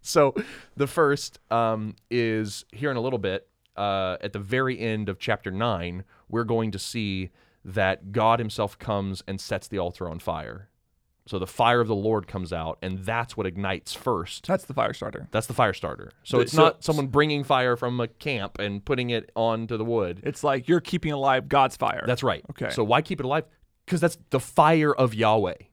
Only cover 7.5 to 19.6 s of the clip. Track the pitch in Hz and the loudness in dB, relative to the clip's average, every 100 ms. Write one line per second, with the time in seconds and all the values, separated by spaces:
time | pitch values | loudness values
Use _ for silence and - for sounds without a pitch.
7.5 | _ - 95 95 95 95 101 110 117 113 | _ -8 0 0 0 -4 2 4 4 0
8.5 | - 104 - - 104 98 95 - 98 - | -4 -6 -6 -4 -2 -2 -6 -8 -10 -4
9.5 | 98 - 98 87 87 87 80 - 80 65 | -6 -4 -4 -4 -6 -8 -8 -6 -6 -8
10.5 | 58 101 _ _ _ _ _ - 101 92 | -14 -18 _ _ _ _ _ -8 -6 -6
11.5 | - 117 120 113 104 104 110 90 101 87 | 2 4 4 2 0 2 0 -2 -8 -6
12.5 | 85 80 - 92 95 95 113 139 - 92 | -6 -6 -6 -6 -6 -4 -4 -4 -4 -4
13.5 | 87 98 92 - - - 104 87 - - | -4 -4 -4 -8 -6 -2 -2 -4 -10 -2
14.5 | 185 - 143 110 - 104 - - 107 - | -4 -2 -2 -2 -2 -8 -10 -4 -4 -2
15.5 | - 117 92 - 67 - _ - 127 120 | 2 2 2 -6 -8 -14 _ 0 2 2
16.5 | 160 160 - - 151 135 135 151 147 139 | 6 6 4 -2 0 2 2 2 0 2
17.5 | 135 127 120 127 123 117 _ 151 123 98 | 2 2 0 -2 -2 -4 _ -6 -4 -6
18.5 | - 104 101 101 131 123 117 - - 113 | -4 -4 -4 -2 -2 0 -2 -4 0 0
19.5 | 113 | 0